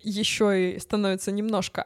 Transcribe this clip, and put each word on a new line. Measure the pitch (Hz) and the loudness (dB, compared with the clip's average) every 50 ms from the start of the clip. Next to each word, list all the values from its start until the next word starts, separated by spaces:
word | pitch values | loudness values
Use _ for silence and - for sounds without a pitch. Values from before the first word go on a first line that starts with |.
ещё | - 220 190 202 220 - - - 220 202 | -8 -6 -2 -2 -2 0 2 4 4 4
и | 196 185 185 180 - - | 4 4 2 2 0 -4
становится | - - - 208 202 190 190 190 - 202 | -6 -2 0 0 2 2 0 -2 -2 -4
немножко | 196 208 214 220 214 185 185 - - 196 - | -4 -2 -2 0 0 -2 -2 -2 -4 -8 -4